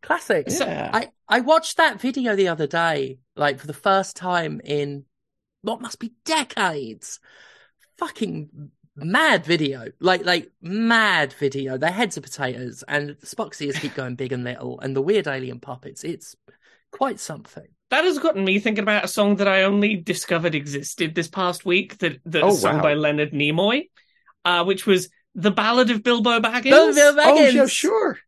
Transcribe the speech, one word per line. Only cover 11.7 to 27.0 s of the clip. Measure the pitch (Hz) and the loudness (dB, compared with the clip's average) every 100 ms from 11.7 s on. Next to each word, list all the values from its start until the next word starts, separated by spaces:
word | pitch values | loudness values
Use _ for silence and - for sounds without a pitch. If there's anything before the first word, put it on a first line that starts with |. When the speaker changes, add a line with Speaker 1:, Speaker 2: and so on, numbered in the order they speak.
| 131 | -2
Speaker 1:
Their | 156 | -2
heads | 185 233 - | -2 -4 -4
are | |
potatoes, | - - 135 120 127 113 - | -14 -8 -8 -8 -12 -14 -6
and | 147 147 143 | -4 -4 -12
Spock's | - - 170 - | -16 -10 -10 -6
ears | 143 139 | -6 -6
keep | 147 | -8
going | - 127 | -8 -10
big | 123 127 | -8 -6
and | 127 | -6
little, | 123 123 123 123 | -6 -8 -12 -10
and | 135 135 | -6 -4
the | |
weird | 143 214 156 | 0 0 0
alien | 135 131 123 | -6 -8 -12
puppets. | - 127 - - | -14 -16 -16 -14
It's | 160 165 - - _ _ _ _ _ | -12 -12 -14 -20 _ _ _ _ _
quite | - 269 202 | -6 -6 -6
something. | - 156 - - - _ _ | -12 -14 -16 -20 -20 _ _
Speaker 2:
That | 254 | 0
has | 359 294 | 2 2
gotten | 330 294 | 0 0
me | 190 208 | 0 0
thinking | 220 208 | 0 -2
about | 208 208 | 0 0
a | - | -2
song | - 202 196 | 0 2 4
that | 196 | 2
I | 190 | 4
only | 190 202 208 202 | 2 2 0 -2
discovered | 160 - - 170 170 | -4 -6 -2 0 0
existed | 156 143 139 139 - 160 | -2 -6 -8 -10 -6 -4
this | 160 160 | -4 -6
past | - 180 175 190 | -4 -4 -4 0
week, | 180 196 - | 0 -2 -4
that, | 175 135 | -4 -4
that | - 160 | -4 2
Speaker 3:
Oh, | 175 | 2
Speaker 2:
is | 160 | 2
sung | - 143 | 0 2
Speaker 3:
wow. | |
Speaker 2:
by | 151 | 2
Leonard | 147 151 147 151 | 2 0 0 -2
Nimoy, | 147 147 160 202 254 339 _ _ _ _ _ | -2 0 0 0 0 -4 _ _ _ _ _
uh, | 175 175 | 0 0
which | 175 190 - | 0 -2 2
was | 185 - _ _ | 2 0 _ _
The | 214 190 | -2 0
Ballad | 190 214 240 240 | 0 2 2 2
of | 226 | 2
Bilbo | 247 240 226 233 | 2 2 2 2
Baggins. | 226 247 254 269 330 | 0 -2 6 8 8
Speaker 1:
Bilbo | 294 | 6